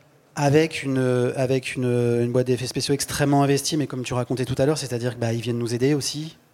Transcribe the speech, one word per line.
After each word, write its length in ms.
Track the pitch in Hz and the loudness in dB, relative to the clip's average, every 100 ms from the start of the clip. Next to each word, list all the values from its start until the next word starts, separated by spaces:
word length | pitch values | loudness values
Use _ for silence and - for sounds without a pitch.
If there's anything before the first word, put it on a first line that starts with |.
| _ _ _ - | _ _ _ 0
avec 480 | 143 147 160 - | 4 4 4 0
une, 500 | 139 135 127 123 123 143 | -2 0 2 2 0 0
avec 400 | 127 131 - 135 | 0 0 -2 -4
une, 80 | |
une 480 | 123 120 120 120 120 | 0 2 2 2 2
boîte 160 | 123 127 | 2 2
d'effets 180 | 123 127 | 0 -2
spéciaux 280 | 139 120 | -4 0
extrêmement 500 | 139 - - 143 143 | -2 -2 0 2 4
investie, 320 | 139 139 - 156 | 4 2 0 -2
mais 120 | 135 | -4
comme 160 | 127 | -6
tu 100 | 120 | -4
racontais 320 | 127 123 127 131 | -4 -2 -2 -2
tout 100 | 127 | 0
à 80 | 139 | 2
l'heure, 120 | 151 | 0
c'est-à-dire 380 | - 120 123 117 | -2 -4 -4 -2
que, 40 | |
bah, 140 | 117 | -2
ils 80 | 117 | -2
viennent 180 | 113 117 | -2 -4
nous 140 | 117 | -2
aider 200 | 120 135 | 0 2
aussi, 440 | 147 127 147 160 - _ | 2 -2 -6 -10 -14 _